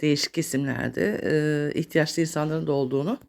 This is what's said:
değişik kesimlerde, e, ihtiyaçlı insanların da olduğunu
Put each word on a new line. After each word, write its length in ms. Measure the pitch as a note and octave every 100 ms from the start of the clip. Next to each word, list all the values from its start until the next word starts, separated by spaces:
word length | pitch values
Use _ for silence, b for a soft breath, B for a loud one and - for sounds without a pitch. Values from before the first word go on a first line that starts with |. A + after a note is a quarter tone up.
değişik 340 | D3+ D3 -
kesimlerde, 840 | - D#3+ C3+ C#3 B2 - - F#3+ -
e, 560 | - D#3 D3+ D3 D3 -
ihtiyaçlı 440 | E3 D#3+ D3+ -
insanların 440 | D#3+ D#3 D#3 D#3+ D#3
da 60 |
olduğunu 460 | C#3 C3 C3+ D#3 C4+